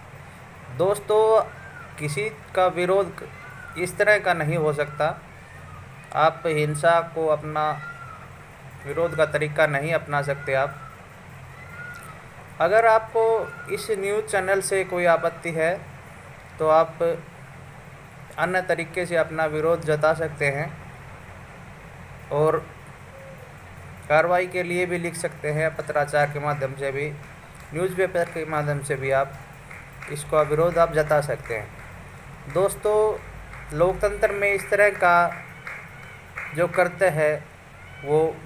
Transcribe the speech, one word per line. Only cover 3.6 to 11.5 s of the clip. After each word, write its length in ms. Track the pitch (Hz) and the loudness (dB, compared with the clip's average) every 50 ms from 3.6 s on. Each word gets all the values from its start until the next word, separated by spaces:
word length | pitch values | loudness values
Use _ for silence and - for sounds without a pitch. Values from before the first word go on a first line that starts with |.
| - - - 156 | -16 -12 -8 -6
इस 180 | 175 175 - - | -6 -4 0 2
तरह 200 | 208 208 214 202 | 4 6 4 6
का 140 | 196 190 175 | 4 2 2
नहीं 220 | 165 151 147 170 | 2 2 0 0
हो 160 | 170 151 151 | 2 2 2
सकता। 340 | 147 147 147 147 - - 151 160 180 - - - - - - - - - - - - - - - - - - - - | 2 0 -2 -2 -2 0 0 0 0 -4 -10 -18 -20 -20 -20 -20 -18 -18 -18 -16 -16 -16 -16 -18 -18 -18 -12 -4 2
आप 260 | 139 151 160 156 - - | 4 4 4 4 2 0
हिंसा 540 | 170 156 151 151 151 151 147 175 170 170 170 170 170 | 0 2 2 2 0 0 4 4 6 6 6 4 0
को 160 | - 160 160 156 | -2 0 2 2
अपना 420 | 151 151 151 151 151 151 151 151 147 147 - - - - - - - - - - - - - - - - - - - - - | 2 0 0 -2 -2 0 0 0 -2 -4 -8 -12 -12 -12 -14 -16 -16 -16 -16 -18 -18 -18 -20 -20 -20 -20 -18 -18 -18 -12 -10
विरोध 280 | 139 147 160 170 170 - | -6 0 0 0 2 2
का 100 | 151 156 | 2 2
तरीका 400 | 147 - 143 151 151 147 - 156 151 | 2 2 0 -2 0 2 4 4 4
नहीं 240 | 147 139 143 160 165 | 4 2 0 0 0
अपना 260 | 151 - - 147 143 | 0 0 -2 -2 0
सकते 320 | 139 143 139 139 - - 135 | 0 0 -2 -4 -2 0 2
आप। 200 | 131 135 - - - - - - - - - - - - - - - - - | 2 2 0 -2 -8 -14 -16 -18 -18 -20 -20 -20 -20 -20 -18 -18 -18 -18 -18